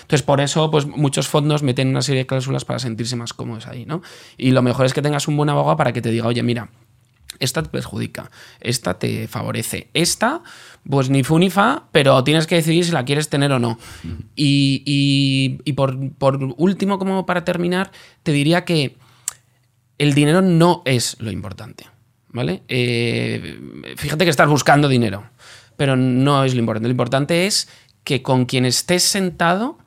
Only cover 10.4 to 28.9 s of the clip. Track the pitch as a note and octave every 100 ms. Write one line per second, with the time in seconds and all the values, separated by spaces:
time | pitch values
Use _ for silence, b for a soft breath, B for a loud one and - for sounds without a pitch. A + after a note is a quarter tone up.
10.4 | B B B B - C#3 C3 C#3 B2+ D#3+
11.4 | F#3+ F3+ A3 D4 - D#3+ C3+ C3+ C#3 D#3
12.4 | D#3+ E3+ D#3+ E3 E3+ D#3+ B2 C#3+ D3 D3
13.4 | C#3+ C3 A#2+ A2 B B E2 D#2+ - -
14.4 | C#3+ C#3 C#3 C3+ C#3+ C#3 C#3 C#3 C3+ C3+
15.4 | C3 C3+ - C#3 C3+ C3 C3+ - C#3 C#3
16.4 | C3 C#3 F3+ G3 G3 F#3+ F#3+ F#3+ F3+ F3
17.4 | E3 E3+ F3 F3+ G3 B B B - C#3+
18.4 | C#3+ F3 F3 E3 B2+ - B B B B
19.4 | B B _ _ _ - D3 C#3+ D3 F3+
20.4 | F#3+ E3 F3 E3+ C3 B2 - - A2 F#2
21.4 | G2 F#2 G#2+ - - _ _ _ _ B2+
22.4 | C#3 F#3 - B2+ B2 A#2 A#2 A#2 A#2 A2+
23.4 | D#2+ A1+ C2 A#1 - - C#3+ D3+ E3+ C#3+
24.4 | D#3 D3 - C#3+ D3 B2+ A2+ G2 - _
25.4 | B B B - C#3 C3 B2+ B2+ C#3 C#3
26.4 | C3+ B2+ A2+ A2 A#2 B2+ B2 C3+ C#3+ E3+
27.4 | F#3+ - - B B _ - B2+ C#3 C3
28.4 | B2 C3 B2+ A#2+ -